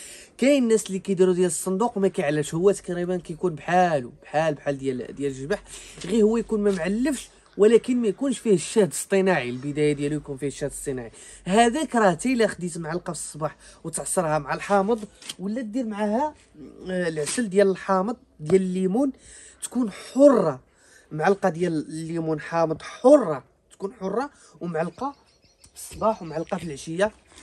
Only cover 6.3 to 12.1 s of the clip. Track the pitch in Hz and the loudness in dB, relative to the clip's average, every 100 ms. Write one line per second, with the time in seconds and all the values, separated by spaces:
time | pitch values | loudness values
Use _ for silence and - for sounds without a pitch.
6.3 | 226 - 220 202 190 165 214 277 254 - | 2 0 0 2 0 0 0 0 -2 -8
7.3 | _ _ - 208 226 - 247 226 185 277 | _ _ 2 6 6 4 0 0 -2 -2
8.3 | 226 233 180 - 226 175 - - 196 190 | -2 2 2 2 2 2 0 -2 2 2
9.3 | 165 120 127 143 143 151 143 143 151 147 | 2 0 -6 -6 0 0 0 -2 -4 -6
10.3 | 135 143 - 143 - - 127 113 - - | -8 -8 -6 -8 -8 -8 -8 -10 -16 -20
11.3 | - - 202 240 262 285 240 202 | -16 0 4 4 2 -2 2 2